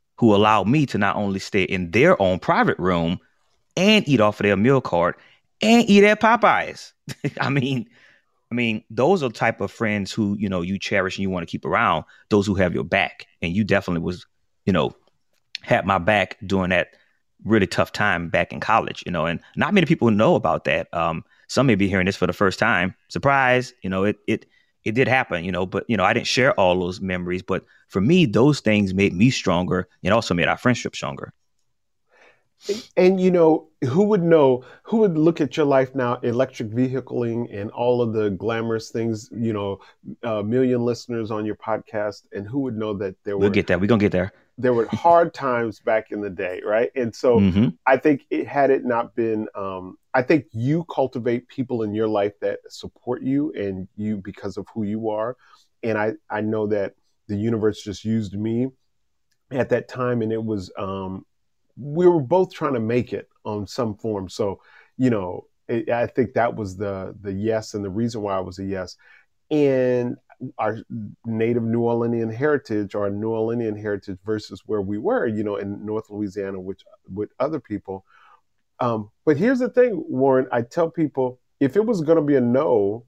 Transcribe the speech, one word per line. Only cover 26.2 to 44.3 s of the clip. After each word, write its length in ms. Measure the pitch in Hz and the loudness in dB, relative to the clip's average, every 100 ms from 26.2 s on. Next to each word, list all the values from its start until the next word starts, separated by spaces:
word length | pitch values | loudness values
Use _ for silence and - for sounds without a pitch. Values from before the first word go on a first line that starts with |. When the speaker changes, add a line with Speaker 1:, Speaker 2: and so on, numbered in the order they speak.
| 101 | 0
Speaker 1:
share 260 | 123 131 - | 2 2 4
all 180 | 92 92 | 4 2
those 220 | 90 92 | -2 -6
memories, 420 | 95 90 90 90 | -6 -4 -4 -6
but 220 | - 90 - _ _ | -4 -6 -6 _ _
for 140 | 98 | 0
me, 240 | 113 180 135 | 4 4 4
those 340 | 104 147 143 | 4 4 4
things 320 | 107 104 95 | 2 2 2
made 220 | 95 98 | 2 2
me 160 | 85 127 | 4 4
stronger 580 | - 95 87 92 92 - _ | 4 0 0 0 -2 -4 _
and 100 | 87 | 0
also 220 | 113 - | 0 2
made 140 | 87 76 | 0 2
our 100 | - | 2
friendship 360 | 127 117 - | 0 0 -4
stronger. 380 | - 71 69 - - _ _ _ _ _ _ _ _ _ _ _ _ - | -8 -8 -10 -14 -18 _ _ _ _ _ _ _ _ _ _ _ _ -8
Speaker 2:
And, 200 | 214 - 170 | -8 -4 2
and, 240 | 185 190 | 4 4
you 100 | 185 | 4
know, 380 | 175 160 160 - _ 131 | 6 6 4 -2 _ -2
who 160 | 160 | 2
would 180 | 208 208 | 2 2
know, 420 | 170 160 135 123 - - | 4 6 6 2 -4 -20
who 160 | - 220 | -4 2
would 180 | 208 156 | 2 4
look 240 | 160 165 | 2 2
at 160 | 139 165 | -2 0
your 100 | 143 | 2
life 280 | 135 131 | 2 2
now, 220 | 135 120 123 | -2 -2 -2
electric 540 | 120 120 135 - 110 | -2 0 -2 -4 -6
vehicling 800 | 117 127 127 123 127 117 117 113 | -2 -2 -2 -6 -4 -4 -4 -6
and 160 | 101 110 | -8 -10
all 320 | - 123 123 | -2 0 2
of 100 | 117 | 0
the 180 | 110 104 | 0 -2
glamorous 600 | 92 104 113 113 110 - | -2 -4 -2 -2 -4 -4
things, 400 | 117 113 110 - | -4 -4 -4 -8
you 180 | 113 113 | -6 -4
know, 280 | 101 101 95 - _ - - | -2 -4 -6 -12 _ -18 -10
a 200 | 117 107 | -6 -4
million 400 | 104 127 127 123 | 0 2 2 2
listeners 480 | 120 113 - 117 107 | 0 -4 -6 -8 -4
on 160 | 107 107 | -4 -4
your 100 | 101 | -6
podcast, 720 | 110 107 - 110 104 - _ | -6 -6 -6 -6 -6 -8 _
and 140 | 98 101 | -12 -8
who 120 | 143 | -6
would 160 | 131 110 | -4 -4
know 180 | 107 | -6
that 220 | 98 98 - | -4 -6 -8
there 140 | 101 101 | -6 0
Speaker 1:
We'll 100 | 101 | 2
Speaker 2:
were 60 | |
Speaker 1:
get 120 | 98 87 | 2 0
there. 120 | 90 | 0
We're 80 | 101 | 2
gonna 140 | 110 | 2
get 120 | 101 | 2
there. 200 | 90 95 | 0 -4